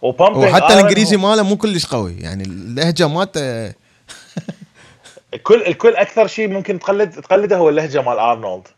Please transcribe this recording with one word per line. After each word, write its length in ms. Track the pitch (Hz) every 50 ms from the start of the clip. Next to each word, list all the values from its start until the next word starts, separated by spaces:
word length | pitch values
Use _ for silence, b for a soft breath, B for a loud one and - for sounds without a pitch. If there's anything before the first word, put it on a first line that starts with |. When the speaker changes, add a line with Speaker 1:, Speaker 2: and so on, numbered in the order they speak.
Speaker 1:
وبامبينج 420 | 117 127 - - 180 208 214 135 -
Speaker 2:
وحتى 200 | 190 170 - 139
Speaker 1:
آيرون 140 | 165 214 -
Speaker 2:
الإنجليزي 380 | 196 202 208 214 214 175 208
Speaker 1:
هو 40 | 196
Speaker 2:
ماله 220 | 190 202 220 220
مو 140 | 202 190 208
كلش 300 | 208 220 214 190 165 -
قوي، 300 | - 139 117 101 87 85 -
يعني، 240 | - 82 92 98 95
اللهجة 640 | 95 87 98 87 110 120 135 160 170 160 160 175 147
مالته. 580 | 151 180 196 196 - 160 139 131 117 113 110
<laughs> 1700 | 95 - _ _ _ _ _ _ _ - - - _ - 180 - - - _ - _ _ _ - - _ _ _ - - - _ - -
Speaker 1:
الكل، 280 | - - - 214 240 214
الكل 300 | 180 160 - 220 233 226
أكثر 300 | 175 202 - - 226 214
شي 200 | 185 - 220 220
ممكن 320 | 202 190 196 180 208 190 170
تقلد، 320 | - - 196 202 214 170
تقلده 460 | 165 147 - - 185 196 208 180 202
هو 120 | 180 170 156
اللهجة 340 | 147 156 156 143 135 143
مال 160 | 127 123 120 107
أرنولد. 500 | 113 120 120 113 110 98 92 92 92 - _